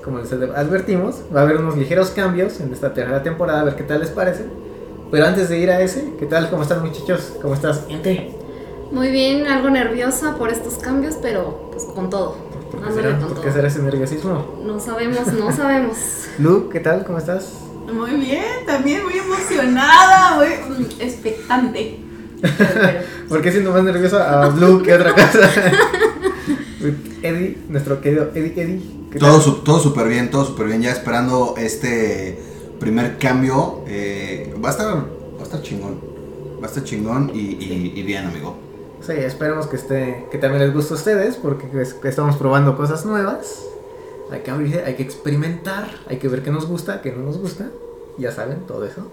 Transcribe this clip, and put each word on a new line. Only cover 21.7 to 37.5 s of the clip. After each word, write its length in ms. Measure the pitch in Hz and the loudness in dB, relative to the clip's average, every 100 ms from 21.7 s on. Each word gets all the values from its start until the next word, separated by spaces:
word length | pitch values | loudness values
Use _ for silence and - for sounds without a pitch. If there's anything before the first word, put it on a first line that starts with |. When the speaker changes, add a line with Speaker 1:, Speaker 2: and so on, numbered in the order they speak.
| - - - - - - - | -2 -6 -8 -14 -16 -16 -2
Speaker 2:
Pero, 120 | 165 - | -2 4
pero 420 | 202 220 196 175 - | 4 6 4 2 -6
Speaker 1:
<laughs> 160 | - - | -10 -2
¿Por 120 | 156 | 0
qué 100 | 175 | 2
siendo 200 | 190 190 | 2 4
más 120 | 185 | 4
nerviosa 600 | 185 175 180 202 143 143 | 4 4 4 4 4 6
a 60 | 143 | 6
Lu 320 | 147 185 185 | 8 8 8
que 100 | 175 | 8
otra 200 | 175 170 | 6 8
cosa? 360 | 170 165 - - 190 | 8 8 8 8 8
<laughs> 40 | 190 392 427 359 427 - 370 381 - 277 - - 147 147 - - | 6 6 4 4 2 2 -4 -4 -4 -4 -4 -4 -4 -4 -8 -6
Eddie, 360 | 165 170 185 - - | -4 -2 -2 -6 -4
nuestro 320 | 143 139 139 | -4 -2 0
querido 280 | 143 151 147 160 | 2 2 2 -2
Eddie, 180 | 160 175 | -4 -2
Eddie, 260 | 170 190 - - - | -4 -4 -6 -12 -10
¿qué 60 | 143 | 4
Speaker 4:
Todo 140 | 139 | 8
Speaker 1:
tal? 80 | 156 | 10
Speaker 4:
su-, 140 | 147 - | 8 2
todo 160 | - 160 | 4 4
súper 280 | 147 117 113 | 4 2 2
bien, 220 | 120 120 | 2 2
todo 160 | 139 139 | 0 0
súper 220 | - 107 | 0 0
bien, 140 | 113 | 0
ya 80 | 120 | 0
esperando 640 | 127 123 117 127 127 123 113 | -2 -2 0 2 2 2 0
este 800 | 113 - 127 117 107 95 95 90 - - - - | -4 -4 -2 0 0 0 -4 -10 -12 -16 -16 -6
primer 380 | - 113 123 - | -2 0 0 0
cambio, 640 | 131 127 131 131 - - - | 0 2 2 2 0 -4 -8
eh, 640 | 101 101 101 98 95 - 73 | -6 -6 -6 -8 -8 -8 -6
va 60 | 123 | -4
a 20 | |
estar, 240 | 147 214 170 | -2 -2 -2
va 440 | - - - - | -4 -10 -14 -14
a 40 | |
estar 180 | - 151 | -10 -10
chingón, 360 | - 101 98 90 - - - - - - | -8 -10 -8 -10 -12 -14 -16 -14 -14 -12
va 40 | 120 | -10
a 20 | |
estar 140 | 143 | -8
chingón 480 | 135 110 110 127 139 | -8 -6 -2 -2 -2
y, 60 | 110 | -2
y, 540 | 101 | -6